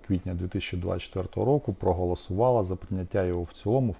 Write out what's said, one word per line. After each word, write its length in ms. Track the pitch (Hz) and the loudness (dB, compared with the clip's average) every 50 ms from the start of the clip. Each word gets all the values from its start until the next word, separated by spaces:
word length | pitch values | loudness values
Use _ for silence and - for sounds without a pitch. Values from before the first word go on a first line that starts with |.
| - - | -2 0
квітня 260 | 98 90 - 95 90 | -2 0 0 -2 -4
дві 140 | 87 90 90 | -4 -4 -4
тисячі 300 | - 98 90 - - 90 | -4 -4 -4 -4 -4 -4
двадцять 260 | 87 90 92 90 - | -2 -2 -2 -4 -6
четвертого 420 | - - 98 92 - - 101 101 | -6 -6 -6 -6 -4 -2 0 2
року 280 | 120 143 147 - - 98 | 2 2 2 2 -2 -4
проголосувала 920 | - - 92 90 87 90 90 90 - - - 92 95 117 127 123 117 101 | 0 2 2 2 2 2 0 0 -2 -2 -4 0 2 4 4 4 4 2
за 120 | 90 92 | 2 -2
прийняття 480 | 87 - - 98 95 90 87 - 104 95 | -6 -4 -4 -4 -4 -4 -2 0 0 2
його 200 | 90 87 87 87 | 2 0 0 -2
в 80 | 85 | -4
цілому 400 | - - - 101 110 135 131 117 | -8 -6 -2 0 2 2 2 2
в 60 | 92 - | -2 -4